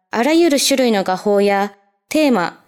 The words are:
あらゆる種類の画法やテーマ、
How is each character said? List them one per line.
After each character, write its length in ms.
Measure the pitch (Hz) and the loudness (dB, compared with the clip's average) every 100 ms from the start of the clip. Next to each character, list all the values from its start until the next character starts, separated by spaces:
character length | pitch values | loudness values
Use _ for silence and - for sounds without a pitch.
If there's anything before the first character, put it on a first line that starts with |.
| _ | _
あ 120 | 214 | -4
ら 100 | 254 | 0
ゆ 180 | 330 339 | 2 2
る 100 | 277 | 0
種 160 | - 269 | 0 0
類 140 | 247 | 0
の 120 | 208 | 0
画 120 | 185 185 | -2 -4
法 240 | 208 202 | -2 0
や 340 | 202 196 202 - _ _ - | 2 0 -2 -8 _ _ -6
テ 200 | 311 294 | 0 0
ー 40 | |
マ、 320 | 220 170 - | 0 -2 -8